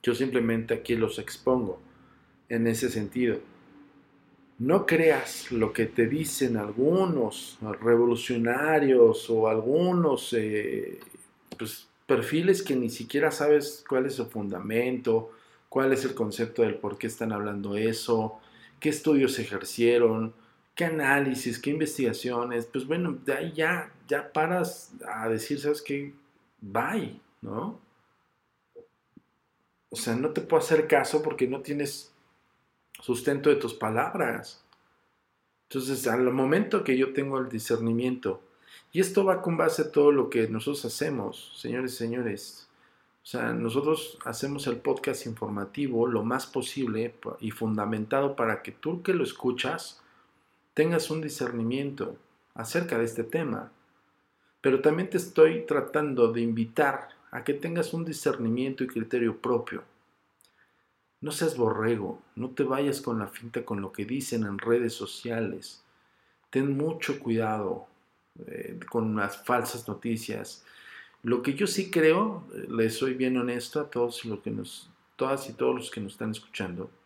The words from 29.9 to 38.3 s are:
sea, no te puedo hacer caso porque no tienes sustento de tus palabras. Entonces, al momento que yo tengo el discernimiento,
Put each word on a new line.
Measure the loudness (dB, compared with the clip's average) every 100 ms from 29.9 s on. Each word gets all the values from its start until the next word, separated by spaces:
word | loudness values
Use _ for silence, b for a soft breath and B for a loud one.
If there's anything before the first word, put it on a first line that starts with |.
| -8
sea, | -4 -2
no | -2
te | -2
puedo | 2 2
hacer | 4 2 6
caso | 4 4 0
porque | 0 0 -2
no | -2
tienes | -6 -4 -4 -8 -16 _ _ _ _ _ _ _ _ -16
sustento | -4 -2 0 2 4
de | 4
tus | 2
palabras. | -4 -2 0 0 0 -2 -2 -10 -20 _ _ _ _ _ _ _ _ _ _ _
Entonces, | -6 -4 -2 0
al | 4 2
momento | 2 2 2 2 0
que | 2 2
yo | 2
tengo | 0 -2 -2
el | -4
discernimiento, | -6 -2 0 0 0 0 -2 -4